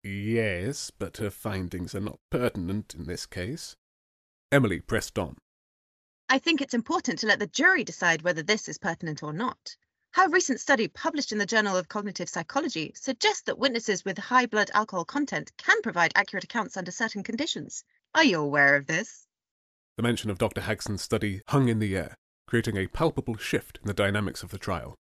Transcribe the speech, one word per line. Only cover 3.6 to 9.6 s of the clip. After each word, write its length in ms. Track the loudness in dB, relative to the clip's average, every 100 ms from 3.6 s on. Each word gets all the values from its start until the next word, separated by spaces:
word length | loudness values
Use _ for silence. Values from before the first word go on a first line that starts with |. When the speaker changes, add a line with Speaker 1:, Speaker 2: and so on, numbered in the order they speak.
| -12 -16 _ _ _ _ _ _ _
Speaker 1:
Emily 300 | 4 4 0
pressed 380 | -2 -2 -2 -4
on. 180 | -4 -8 _ _ _ _ _ _ _ _ 0
Speaker 2:
"I 100 | 0
think 220 | 2 0
it's 140 | 0
important 440 | -2 0 -2 -2 -2
to 60 | 0
let 120 | 2
the 80 | 0
jury 380 | 2 4 4
decide 380 | 0 0 0 2
whether 200 | 0 0
this 260 | 0 0 0
is 100 | -6
pertinent 440 | -6 -4 -6 -6
or 100 | -6
not. 440 | -4 -4 -6